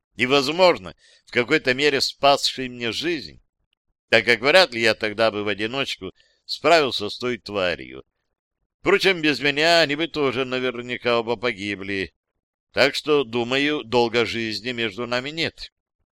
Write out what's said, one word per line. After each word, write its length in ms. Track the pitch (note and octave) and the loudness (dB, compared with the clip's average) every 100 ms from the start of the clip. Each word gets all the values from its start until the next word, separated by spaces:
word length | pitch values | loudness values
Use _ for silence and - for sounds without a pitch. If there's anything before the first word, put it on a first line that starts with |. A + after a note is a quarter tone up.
| _ - | _ -2
И, 100 | B2 | 2
возможно, 680 | C#3 C3 E3 F#3 C3 F2+ - _ _ _ | 2 2 4 4 4 -4 -18 _ _ _
в 60 | |
какой-то 420 | A2+ A#2 D3+ C3 | -2 2 0 0
мере 260 | B2+ D3 C3+ | 0 2 2
спасший 680 | - - C#3 C#3 - - C3 | -2 2 4 4 2 -4 -8
мне 240 | B2 A#2+ | -6 -6
жизнь, 500 | G2+ C#3+ E3 E2+ B1+ _ _ _ _ _ _ _ | -4 -6 -6 -10 -20 _ _ _ _ _ _ _
так 140 | A#2 | 2
как 160 | G#2+ A#2 | 4 2
вряд 320 | B2+ F3 F3 | 4 4 4
ли 80 | A2+ | 2
я 140 | A2+ | 2
тогда 360 | G#2+ G#2+ G#2 A2+ | 2 -2 0 0
бы 140 | G#2 | 0
в 40 | G#2 | -4
одиночку 640 | G2 A2 C3 C3 - F#2+ - _ _ | -4 -4 -4 -6 -8 -12 -16 _ _
справился 640 | - - D3 E3 C#3 - G#2 | -14 -4 4 4 4 -2 -8
с 100 | - | -6
той 200 | B2 A#2 | -6 -6
тварью. 680 | - G#2 F2+ D#2 B1+ C2 - _ _ _ _ _ _ _ | -6 -4 -2 -4 -10 -18 -20 _ _ _ _ _ _ _
Впрочем, 420 | D3 F#3+ F#3 F3+ | 0 2 2 2
без 180 | D3+ B2+ | 0 0
меня 400 | C#3+ C#3 D#3+ E3+ | 0 2 4 4
они 160 | D3+ D3 | 2 0
бы 100 | E3 | -4
тоже 380 | D#3 C#3 A#2+ | -2 -2 0
наверняка 720 | C3 B2+ B2+ A#2+ A#2+ A#2+ B2 A#2 | -2 -2 -4 -6 -8 -4 0 0
оба 180 | A2 A#2 | 0 -2
погибли. 800 | B2 G2+ G2+ G2 G2 G2 F2+ _ _ _ _ _ _ | -4 -4 -6 -6 -6 -6 -6 _ _ _ _ _ _
Так 220 | - C3 | 2 2
что, 300 | - - D3 | 2 0 0
думаю, 580 | A#2+ A#2+ A#2 C3 C#3+ D3+ | 0 -4 -2 0 -2 -4
долга 420 | A2+ B2 A#2 A#2 | -2 0 2 0
жизни 480 | G#2+ G#2+ A2+ G2+ A2 | 0 -2 -6 -6 -8
между 340 | A#2+ A2+ F#2+ A#2+ | -4 -4 -4 -4
нами 240 | B2 C3 | -4 -4
нет. 420 | D#3+ C#3+ - - _ _ _ _ | -6 -6 -8 -16 _ _ _ _